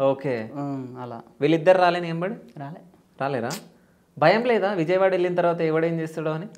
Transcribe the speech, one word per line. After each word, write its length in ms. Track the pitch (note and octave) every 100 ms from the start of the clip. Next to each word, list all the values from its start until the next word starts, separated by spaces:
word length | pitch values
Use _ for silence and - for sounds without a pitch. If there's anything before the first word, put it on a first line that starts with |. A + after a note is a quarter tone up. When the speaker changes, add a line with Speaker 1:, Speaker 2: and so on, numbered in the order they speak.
Speaker 1:
ఓకే. 480 | C#3 C3+ C#3+ A#2+ A2 C#3+
Speaker 2:
ఉమ్, 420 | C#3+ C3+ B2 B2+
అలా. 240 | B2 A#2 - -
Speaker 1:
వీళ్ళిద్దరు 360 | D3 E3 D#3+ F#3
రాలే 220 | F3+ F3
నీ 100 | E3+
ఎంబడి? 500 | E3 F#3 A#3 - D3
Speaker 2:
రాలే. 220 | C#3+ F3+ - _ _ -
Speaker 1:
రాలేరా? 280 | C#3 C3 A#2 F3 - _ _ _ _ -
భయం 260 | D#3 G#3+
లేదా? 300 | B3 A3 F#3+
విజయవాడ 380 | G3 D#3 F#3 F#3+
వెళ్ళిన 240 | F#3 F3+ F3
తర్వాత 260 | F3 E3+
ఎవడేం 380 | D#3+ D#3+ E3+ E3
చేస్తాడో 320 | D#3+ E3 D#3
అని? 140 | D#3 G#3+